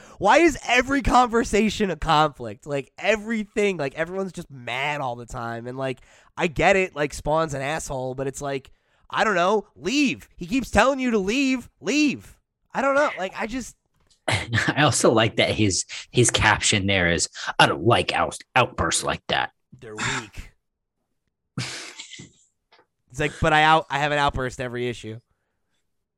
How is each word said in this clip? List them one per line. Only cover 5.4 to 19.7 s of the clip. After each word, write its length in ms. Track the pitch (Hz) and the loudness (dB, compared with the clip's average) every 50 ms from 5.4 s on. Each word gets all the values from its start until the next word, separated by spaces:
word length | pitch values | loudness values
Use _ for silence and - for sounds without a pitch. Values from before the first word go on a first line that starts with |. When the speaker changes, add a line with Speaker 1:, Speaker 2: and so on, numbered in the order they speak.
| 117 117 117 117 117 | -8 -8 -8 -8 -8
Speaker 1:
And, 120 | 123 127 131 | -10 -8 -6
like, 240 | 135 131 127 - - _ _ _ _ _ _ - | -4 -4 -4 -6 -10 _ _ _ _ _ _ -4
I 100 | 156 180 | -4 -4
get 280 | 131 127 147 180 196 | 0 2 4 4 4
it, 180 | 190 185 180 - | 4 2 0 -2
like, 200 | 143 151 151 - | -4 -4 -4 -4
Spawn's 400 | - - 147 151 160 165 156 139 | -8 -4 -2 0 0 0 -2 -4
an 80 | 135 | -6
asshole, 540 | 139 139 156 165 - - 147 131 127 131 131 | -6 -4 -6 -6 -6 -8 -8 -8 -6 -8 -6
but 120 | 131 135 135 | -6 -6 -6
it's 140 | 131 - | -6 -8
like, 280 | 143 139 139 139 - - _ _ _ _ _ _ _ _ | -8 -8 -8 -8 -10 -12 _ _ _ _ _ _ _ _
I 140 | - 135 196 | -2 0 2
don't 120 | 226 202 | 2 2
know, 300 | 175 - 185 214 214 196 - _ - | 2 2 2 2 0 -2 -4 _ -10
leave. 500 | 135 175 254 294 294 247 143 101 - - _ | -6 -2 0 2 2 2 0 -2 -8 -18 _
He 100 | - 180 | -14 -8
keeps 240 | 165 208 269 233 - | -4 -2 -2 -2 0
telling 300 | - 202 220 262 285 262 | 2 4 4 4 2 0
you 100 | 254 254 | -2 0
to 80 | 226 214 | 0 0
leave, 500 | 185 190 220 269 285 262 262 247 233 - _ _ | 0 0 0 0 0 0 0 -2 -4 -12 _ _
leave. 580 | 127 165 262 294 302 285 190 110 92 - - _ _ _ _ _ _ _ _ | -6 -2 0 2 2 2 0 -4 -8 -18 -20 _ _ _ _ _ _ _ _
I 80 | 190 | -2
don't 140 | 247 277 269 | -2 0 2
know. 140 | 277 302 262 - - | 2 0 0 -2 -6
Like, 160 | 185 190 185 - | -8 -8 -6 -8
I 80 | 202 220 | -8 -8
just 300 | 208 262 226 - - _ _ _ _ _ _ | -6 -8 -10 -10 -16 _ _ _ _ _ _
Speaker 2:
<laughs> 220 | _ _ _ _ - | _ _ _ _ -2
I 560 | - 98 - - 117 110 - - - - 147 | -2 -2 -2 -2 -2 0 0 0 2 2 2
also 280 | 151 120 - - 185 | 2 4 4 4 4
like 260 | 127 110 113 110 - - | 4 4 4 2 2 0
that 140 | 110 87 | 0 0
his, 340 | 104 - 110 101 85 - - - - - - - | 2 2 2 2 2 -2 -4 -6 -10 -14 -14 -4
his 180 | - 127 120 - | 2 2 2 4
caption 560 | - - - 110 101 - - - - 107 95 98 | 4 4 4 4 4 4 2 0 0 0 0 0
there 240 | 98 95 87 85 | 0 2 2 2
is, 180 | 85 82 - - - - - - - - | 2 0 -2 -4 -6 -10 -8 -8 2 2
"I 80 | 160 127 | 2 2
don't 160 | 90 71 80 | 2 0 2
like 280 | 110 117 92 87 - | 2 2 2 2 -2
out-, 280 | - 80 85 76 - - - _ _ | -2 -2 -2 -2 -4 -10 -16 _ _
outbursts 480 | 131 120 - - - - 82 - - - | 2 2 2 0 -4 -4 -2 -2 -2 -2
like 180 | 71 71 - - _ | -4 -6 -6 -6 _
that." 240 | - - 62 - - _ _ _ | -4 -4 -4 -4 -8 _ _ _